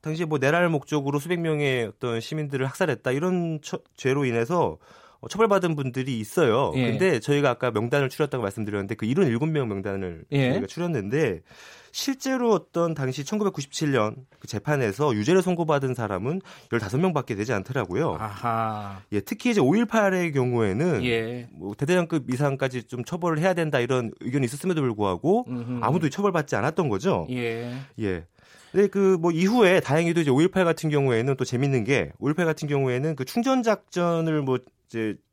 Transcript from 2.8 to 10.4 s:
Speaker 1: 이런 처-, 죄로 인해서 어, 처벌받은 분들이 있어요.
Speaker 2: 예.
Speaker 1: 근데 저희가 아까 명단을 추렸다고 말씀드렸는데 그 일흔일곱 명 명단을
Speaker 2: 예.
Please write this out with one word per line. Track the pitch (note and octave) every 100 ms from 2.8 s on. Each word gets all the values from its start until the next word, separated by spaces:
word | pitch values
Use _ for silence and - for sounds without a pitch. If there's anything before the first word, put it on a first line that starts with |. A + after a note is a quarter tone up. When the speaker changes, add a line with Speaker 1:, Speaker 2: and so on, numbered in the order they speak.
| F3+ B2 -
Speaker 1:
이런 | C3+ F3+ F#3 E3+ D#3
처-, | - - _ -
죄로 | C3 C3+ C3+
인해서 | A#2 A#2 F3 A#2+ D#2 - - - _
어, | -
처벌받은 | F#3+ A3+ G3 F3 D3+
분들이 | C3+ B2+ C3 A#2+
있어요. | G#2 - C#3 A2 B2 C3
Speaker 2:
예. | A#2+
Speaker 1:
근데 | A2 F#3 C3
저희가 | B2 C#3+ C#3+
아까 | A#2+ B2+
명단을 | A2 A#2 C#3+ C3+
추렸다고 | - D3 C3
말씀드렸는데 | G#2 G2+ G#2 G2+ G2+ A2+
그 | A2
일흔일곱 | C#3 F3 A#2 D#3
명 | D#3 A#2+
명단을 | G2 G2 G2 F#2 E2 -
Speaker 2:
예. | C#3